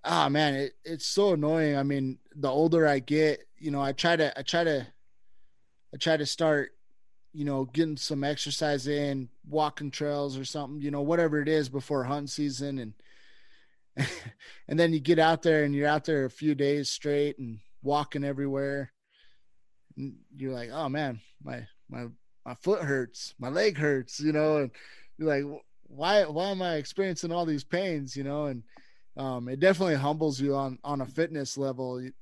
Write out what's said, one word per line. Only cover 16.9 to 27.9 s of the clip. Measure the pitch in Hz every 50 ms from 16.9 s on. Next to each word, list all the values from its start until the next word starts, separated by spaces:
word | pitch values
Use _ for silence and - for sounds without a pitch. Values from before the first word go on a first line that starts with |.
| - - - 147 147 143 147 147 135 -
and | 131 117 113 107 - - - -
walking | - 139 147 147 147 - - 147 139
everywhere. | 143 139 135 143 139 135 139 139 139 139 139 135 - _ _ _ _ _ _ - - - - - - - - - - _ _ _ _ -
And | - 135 139 - - - _ -
you're | 139 135 131 131
like, | 123 120 117
"Oh | 120 156 160 139
man, | 135 151 151 139 120 107 - - - -
my, | - 139 123 120 117 - - - - -
my, | 123 123 120 117 120 - - - - - -
my | 123 127
foot | - - 180 208 185
hurts, | 156 139 139 131 123 113 - - - - - -
my | 120 127
leg | 139 175 214 214 175
hurts," | 139 151 147 143 131 123 - - -
you | 147 151
know, | 151 151 151 156 156 151
and | 139 120 - - - - - - - - - -
you're | 156 160
like, | 147 139 143
"Wh-, | 143 147 143 - - - - - -
why, | 127 135 151 180 202 208 190
why | 151 147 160 180 202
am | 196 185
I | 185 175 165
experiencing | 151 131 - - - 196 190 175 - - 170
all | 170 175 170
these | 160 151 139 -
pains?" | - - 175 196 190